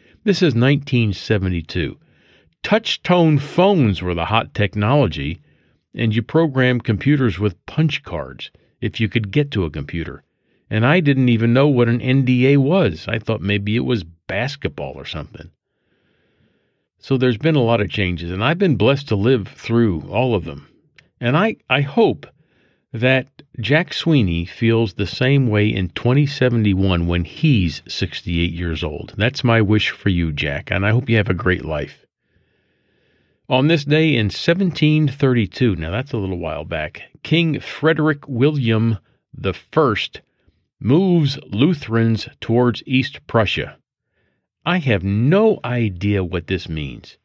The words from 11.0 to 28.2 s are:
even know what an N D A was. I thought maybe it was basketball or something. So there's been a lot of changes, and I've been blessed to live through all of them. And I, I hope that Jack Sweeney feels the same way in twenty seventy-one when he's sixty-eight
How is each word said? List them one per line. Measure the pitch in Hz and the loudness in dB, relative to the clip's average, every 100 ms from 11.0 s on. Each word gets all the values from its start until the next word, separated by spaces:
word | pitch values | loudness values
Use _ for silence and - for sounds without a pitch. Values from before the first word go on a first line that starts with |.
| 147 135 123 | 2 2 4
even | 113 117 | 2 2
know | 123 147 | 4 4
what | 127 117 | 4 2
an | 117 | 0
N | 131 135 127 | 0 0 2
D | 127 131 | 2 4
A | 143 | 4
was. | 135 190 127 80 - | 4 2 0 -2 -6
I | 110 | -6
thought | - 110 | -4 -4
maybe | 98 101 101 113 | -2 -2 -2 -2
it | 131 | 0
was | 117 | -2
basketball | 85 82 - 92 127 143 - 71 69 65 | -4 -16 -8 -6 -6 -6 -8 -8 -10 -10
or | 69 | -12
something. | 80 73 - 82 _ _ _ _ _ _ _ _ _ _ _ _ _ _ _ | -12 -12 -16 -20 _ _ _ _ _ _ _ _ _ _ _ _ _ _ _
So | - 131 | -2 0
there's | 127 113 | 0 0
been | 160 151 | 0 2
a | |
lot | 117 117 | 2 0
of | 101 | 0
changes, | - 92 87 85 | -2 -4 -4 -6
and | 92 | -4
I've | 120 170 | -2 0
been | 196 113 | 2 2
blessed | 113 139 143 | 2 2 -2
to | 104 | 0
live | 107 131 95 | 2 0 -2
through | - - 117 117 82 73 | -12 -2 2 2 0 -4
all | 98 127 | -2 0
of | 104 78 | 0 -4
them. | 71 - _ _ _ _ - | -12 -18 _ _ _ _ -6
And | 120 147 | 0 2
I, | 220 214 - | 0 -2 -2
I | 131 | -2
hope | 139 - 208 110 - _ _ _ _ _ _ 113 | 0 2 2 2 -8 _ _ _ _ _ _ -2
that | 123 131 - _ - - | 0 0 -2 _ -20 -8
Jack | 110 151 175 | 0 0 0
Sweeney | - 170 151 98 85 85 | -4 0 2 2 0 -4
feels | - 113 113 113 | -2 0 2 0
the | - 98 | -4 -6
same | - 131 139 123 | -2 2 2 2
way | 104 107 | 2 0
in | 110 90 | 0 -4
twenty | - 120 135 143 | -2 0 2 2
seventy-one | - 127 117 104 95 98 90 85 | 0 0 2 2 2 2 2 0
when | 87 82 | -2 -2
he's | - 160 120 87 - - | -2 2 2 2 -4 -12
sixty-eight | - 90 - | -8 -6 -8